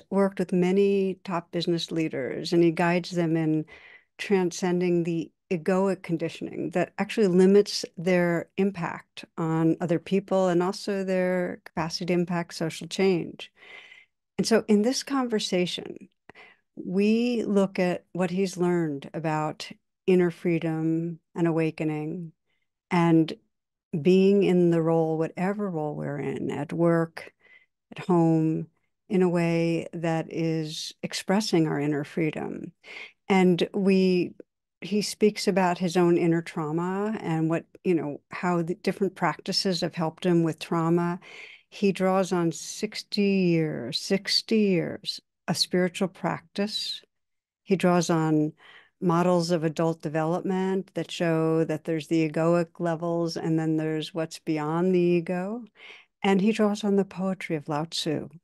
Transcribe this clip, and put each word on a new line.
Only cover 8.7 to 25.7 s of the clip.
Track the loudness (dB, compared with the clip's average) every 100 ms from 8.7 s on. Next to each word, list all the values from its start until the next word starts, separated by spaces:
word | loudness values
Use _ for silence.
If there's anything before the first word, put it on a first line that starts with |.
| -2 -8 -8 -16 -20 -14 -6
on | -2 2 2 2
other | 0 -2
people | 0 -2 0 0 2
and | 2
also | 0 -2 -4 -4
their | -2 0 0 0 -4 -8
capacity | -10 -8 -6 -4 -2
to |
impact | 0 0 -2 -4 -6
social | -6 -6 -8
change. | 0 2 2 -2 -10 -18 _ -20 -20 -20 -20 _ _ _ -4
And | 2
so | 2 4
in | 2
this | 2 -2
conversation, | -2 -2 -2 -2 -2 -2 -2 -4 -10 -14 -20 _ -20 -20 -20 _ _ -14
we | -4 0 2 2 0 -2
look | 0 2 2 0
at | -2 -2 -6
what | -4 -2
he's | -2 -2 0
learned | 0 0 0 -4 -8
about | -6 -2 -2 -2 -6 -12 -18 _ _ 2
inner | 4 4
freedom | 0 -2 0 0 -2 0 0 -2 -8 _
and | -2 0
awakening | 2 -2 -2 -4 -4 -6 -10 -12 -16 _ _ _ _ -2
and | 2 6 6 4 -2 _ _ _ _ _ -2
being | 4 6 6 4
in | 4 4 4
the | 4
role, | 2 2 2 -2
whatever | -4 -4 -4 -4
role | -6